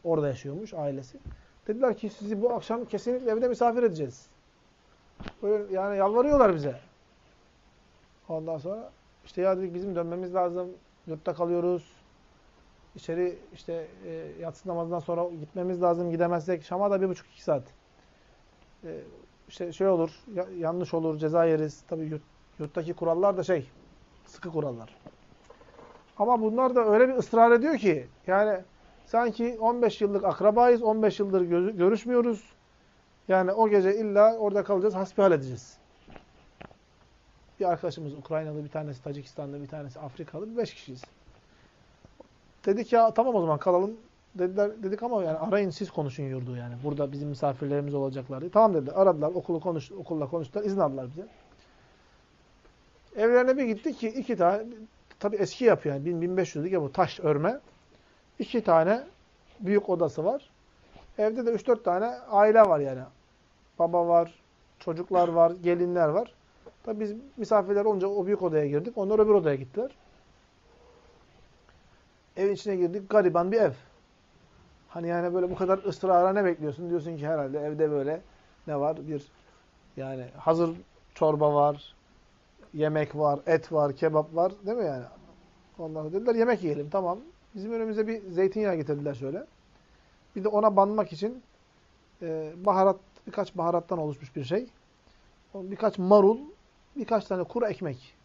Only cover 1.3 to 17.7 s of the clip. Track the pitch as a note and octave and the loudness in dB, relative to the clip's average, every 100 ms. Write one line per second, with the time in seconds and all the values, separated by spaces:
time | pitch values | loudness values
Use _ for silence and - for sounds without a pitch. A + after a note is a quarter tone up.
1.3 | - _ _ - A3 B3+ G#3 G#3+ - G#3 | -20 _ _ -8 -2 0 0 -8 -10 -8
2.3 | G#3 A#3+ A#3 - A3+ A#3 G3+ A#3+ B3+ B3 | -2 -2 -2 -6 -6 -6 -6 -4 -4 -2
3.3 | A3 B3 A#3+ A#3+ A#3 A#3 D#3 C3+ - _ | -2 -2 0 0 2 0 -2 -8 -10 _
4.3 | _ _ _ _ _ _ _ _ _ - | _ _ _ _ _ _ _ _ _ -16
5.3 | _ G3+ G#3+ G3+ F#3+ G3+ G3 G3 A3+ C#4+ | _ -2 -2 -2 -4 -2 0 2 2 4
6.3 | C#4+ A3 E3 C#3+ B2+ - _ _ _ _ | 6 6 4 -4 -8 -18 _ _ _ _
7.3 | _ _ _ _ _ _ _ _ _ - | _ _ _ _ _ _ _ _ _ -10
8.3 | D#3+ D#3+ D#3 D#3+ G#3+ - _ _ _ - | -10 -8 -8 -8 -12 -14 _ _ _ -12
9.3 | - F#3+ F#3 F#3+ F3 G3 F3 E3+ F3 F#3 | -2 0 0 -4 -6 -6 -4 -4 -6 -4
10.3 | F#3 F3+ F3 F3+ F#3 _ _ - D#3 - | -2 -2 -4 -8 -12 _ _ -14 -8 -8
11.3 | D#3+ E3+ F3 F3 F3 - _ _ _ _ | -4 -2 0 0 -2 -6 _ _ _ _
12.3 | _ _ _ _ _ _ - - E3 F3+ | _ _ _ _ _ _ -16 -8 -4 -4
13.3 | E3+ - D#3 - E3 D#3+ - F#3 D#3+ D#3 | -6 -20 -18 -10 -10 -10 -16 -14 -12 -14
14.3 | D#3+ E3 D#3 F#3 E3+ E3 F3 D#3 E3+ F3 | -12 -12 -12 -8 -6 -4 -6 -4 -2 -4
15.3 | E3+ D3 F#3+ F3+ F3+ F3 E3+ F3 E3 F3 | -6 -10 -6 -4 0 2 2 -2 0 0
16.3 | F3 D#3 F3 - F3+ G3+ G3 F#3+ F3 - | 0 -2 -6 -4 -2 0 2 0 -4 -12
17.3 | - - C#3+ - | -10 -2 -2 -4